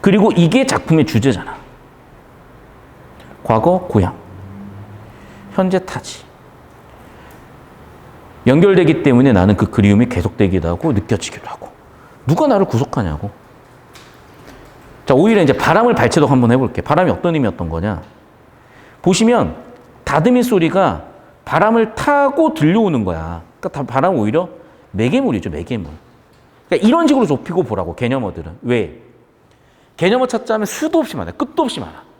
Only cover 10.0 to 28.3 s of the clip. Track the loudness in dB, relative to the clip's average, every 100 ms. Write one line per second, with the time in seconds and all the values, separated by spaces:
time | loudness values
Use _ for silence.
10 | 2 -2 -4 -2 0 0 -2 -4 -2 -2
11 | -2 -6 -6 -14 -16 -18 -18 -20 -20 -20
12 | -20 -12 -4 0 2 2 0 -2 -2 -4
13 | -4 -6 -8 -14 -20 -20 -20 -20 -20 -20
14 | -20 -20 -20 -20 -20 -20 -20 -20 -20 -20
15 | 0 2 4 4 2 0 2 2 2 2
16 | 0 2 2 2 4 2 0 -6 -2 0
17 | 0 0 -2 0 -2 -4 -6 -4 -4 -6
18 | -12 -20 _ _ -20 _ _ -20 -20 -4
19 | 0 2 2 2 0 -6 -18 -20 -20 -16
20 | -4 0 4 2 2 2 2 2 0 -2
21 | -10 -20 -20 _ -4 0 2 2 0 -2
22 | -2 2 0 2 0 2 2 2 2 0
23 | -2 -4 -8 -10 -14 _ -12 -8 -4 0
24 | 0 0 0 -2 -4 -12 -20 -20 _ -2
25 | 0 0 0 -2 -6 -10 -8 -8 -10 -16
26 | _ _ _ _ _ _ _ 0 2 2
27 | 2 2 0 -2 -4 -4 -4 -4 -6 -4
28 | -4 -4 -6